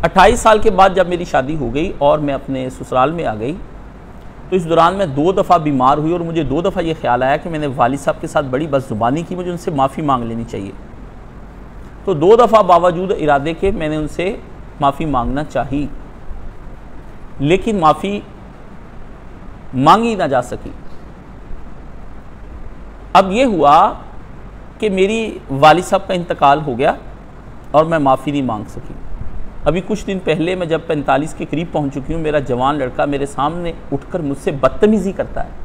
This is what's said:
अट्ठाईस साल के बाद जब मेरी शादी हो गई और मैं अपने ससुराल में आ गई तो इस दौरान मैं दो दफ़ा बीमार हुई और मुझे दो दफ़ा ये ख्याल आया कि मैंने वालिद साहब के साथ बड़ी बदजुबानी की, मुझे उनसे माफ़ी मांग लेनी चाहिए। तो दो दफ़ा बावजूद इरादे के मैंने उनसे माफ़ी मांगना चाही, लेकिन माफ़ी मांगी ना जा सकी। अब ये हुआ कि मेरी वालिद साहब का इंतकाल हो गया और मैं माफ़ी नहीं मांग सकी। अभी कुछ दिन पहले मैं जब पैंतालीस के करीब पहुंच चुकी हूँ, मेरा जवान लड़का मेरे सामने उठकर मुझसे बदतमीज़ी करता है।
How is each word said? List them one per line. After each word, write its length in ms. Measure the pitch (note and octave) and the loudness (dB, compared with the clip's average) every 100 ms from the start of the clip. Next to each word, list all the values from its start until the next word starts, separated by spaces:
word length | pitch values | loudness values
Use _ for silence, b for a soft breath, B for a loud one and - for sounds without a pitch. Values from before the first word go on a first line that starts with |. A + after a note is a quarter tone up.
अट्ठाईस 380 | E3+ - F#3+ A#3 | 2 6 6 8
साल 180 | A3+ G#3+ | 6 6
के 100 | A3 | 6
बाद 220 | F#3 F#3+ | 6 6
जब 140 | F3+ F3+ | 6 2
मेरी 160 | F3 F3 | 0 0
शादी 300 | D3+ C3 D#3 | 0 0 -2
हो 140 | A#2+ | -2
गई 200 | C3 F#3 | -2 -2
और 280 | - C#3+ D3+ | 2 4 4
मैं 140 | C#3+ | 0
अपने 340 | C3+ - C3 B2+ | -4 -4 -6 -6
ससुराल 400 | B2+ C#3 C3 C3+ | -8 -2 2 2
में 120 | E3+ | 0
आ 100 | C#3 A2 | -4 -2
गई 160 | A#2 | -4
तो 1040 | F3+ - - - - - - - - - F#3+ | -6 -10 -14 -16 -18 -18 -16 -16 -16 -2 -2
इस 80 | |
दौरान 300 | E3 E3 E3 | 2 4 4
मैं 200 | F#3+ F#3+ | 2 -2
दो 180 | C3+ D#3+ | 2 2
दफ़ा 240 | F#3+ F#3+ F3 | 2 4 4
बीमार 380 | D3+ C#3 B2+ D3+ | 4 4 4 4
हुई 140 | D#3 | 2
और 100 | F3 | -2
मुझे 200 | E3+ E3 C#3+ | -2 -2 0
दो 160 | C#3 | 0
दफ़ा 180 | F3+ F#3 | 0 0
ये 120 | E3 D#3+ | -2 -2
ख्याल 260 | B2 B2 | 0 2
आया 140 | C3 D3+ | 2 0
कि 120 | F3+ | -2
मैंने 180 | D#3+ D3 C3+ | -4 -4 2
वालिद 240 | B2 C#3 | 2 2
साहब 200 | D#3+ D3+ | -2 -4
के 60 | D#3+ | -2
साथ 140 | D#3 | -2
बड़ी 220 | C#3+ C3 D#3+ | -2 -2 0
बदजुबानी 560 | C#3 B2+ G#2+ A2+ D3 | -2 -2 -2 0 0
की, 140 | E3 F3+ | -4 -6
मुझे 140 | F3+ | -6
उनसे 200 | E3+ F#3+ | -6 -4
माफ़ी 300 | D3 C3+ - | 0 0 0
मांग 200 | D3+ C3 | -2 0
लेनी 200 | A#2 A#2 A#2 | -2 -6 -6
चाहिए। 260 | G#2+ G2 - - - - - - - - - - - - - - | -8 -8 -12 -16 -16 -16 -16 -18 -18 -18 -18 -18 -16 -16 -8 -2
तो 60 | |
दो 220 | E3+ E3 A3+ | 2 6 8
दफ़ा 240 | A#3 G#3+ | 8 6
बावजूद 480 | F#3 F3 F3+ E3+ F#3 | 8 6 6 2 -2
इरादे 400 | - D3+ C#3+ C#3+ | 0 2 2 2
के 160 | E3 G3 | 0 0
मैंने 240 | - D#3 D#3 | 0 -2 -2
उनसे 300 | D3+ - F3 B3 - - - - | -4 -4 -4 -4 -12 -16 -16 0
माफ़ी 260 | C#3 C#3 E3 | 0 2 0
मांगना 360 | C3 A#2+ C3+ | 0 0 -2
चाही, 440 | D3+ - C3+ C#3+ C#3 - - - - - - - - - - - - - - - | -2 -2 -2 -2 -4 -8 -12 -14 -10 -8 -8 -12 -14 -14 -14 -14 -14 -14 -14 -4
लेकिन 380 | C#3 F#3+ A#3 G#3 | 2 2 2 4
माफ़ी 440 | D#3 D3 F#3+ G3+ - - - - - - - - - - - - - - - B2+ | 4 4 0 -4 -8 -16 -18 -18 -18 -16 -16 -14 -14 -14 -16 -16 -16 -14 -8 2
मांगी 380 | C#3+ G3 A#3 G#3 | 6 6 4 0
ना 100 | D#3+ | 2
जा 140 | C3 | 2
सकी। 300 | B2 A#2 - - - - - - - - - - - - - - - - - - - - - - - - - | 0 -8 -10 -12 -12 -12 -14 -18 -18 -16 -10 -8 -8 -12 -12 -14 -12 -14 -14 -16 -14 -12 -12 -12 -14 -16 0
अब 160 | F3+ G3 | 2 2
ये 120 | G3+ C4+ | 2 2
हुआ 420 | F#3 C#3+ D3+ G#3 - - - - - - - - - | 4 6 6 6 0 -12 -16 -16 -16 -16 -16 -18 -4
कि 80 | G#3+ | -2
मेरी 500 | F#3+ F#3+ A3 A3 - - | 2 2 2 -2 -6 -6
वालिद 320 | C#3 D3+ D#3 | 4 6 6
साहब 220 | F3+ F#3+ - | 4 -2 0
का 60 | |
इंतकाल 460 | F#3 E3+ E3+ C#3+ D3 | -4 -2 4 4 4
हो 140 | D3 | 2
गया 220 | A#2 D3+ - - - - - - - - | 0 0 0 -8 -16 -18 -18 -18 -16 0
और 120 | C#3+ D#3+ | 2 4
मैं 120 | E3 | 2
माफ़ी 320 | C#3 C3 - | 4 2 2
नहीं 100 | C#3+ | -2
मांग 200 | B2+ G#2+ G#2+ | -2 -4 -6
सकी। 280 | - - - - - - - - - D3 | -10 -10 -10 -8 -4 -4 -4 -4 -2 0
अभी 140 | E3 | 0
कुछ 220 | F#3 G#3 | 0 -4
दिन 140 | - F#3+ | -2 -4
पहले 360 | F3+ D3+ E3 F#3 | 0 0 0 0
मैं 120 | E3+ | 0
जब 180 | D#3+ - | -2 0
पैंतालीस 460 | D3+ C#3 C3+ D#3 | -2 2 2 0
के 100 | - | -6
करीब 260 | D#3+ D3+ E3+ | -4 -4 -2
पहुंच 220 | E3 C#3+ | -2 -2
चुकी 180 | C#3 C#3+ | -4 -4
हूँ, 100 | E3 | -2
मेरा 180 | D#3 D3+ | 0 0
जवान 360 | B2+ A#2+ C3 D3+ | 0 0 2 0
लड़का 300 | B2+ - D3 | -2 -2 -2
मेरे 200 | C#3 C#3 | 0 -2
सामने 460 | - C#3+ E3+ E3+ D#3+ - | -2 -2 -2 -6 -8 -6
उठकर 300 | F3+ - F#3 | -6 -4 -4
मुझसे 300 | D3 C#3 - | -4 -4 -4
बदतमीज़ी 580 | D3 C3 - G#3 A3 F#3 | 0 0 4 4 4 0
करता 280 | - - - | -4 -6 -4
है। 120 | - - | -6 -8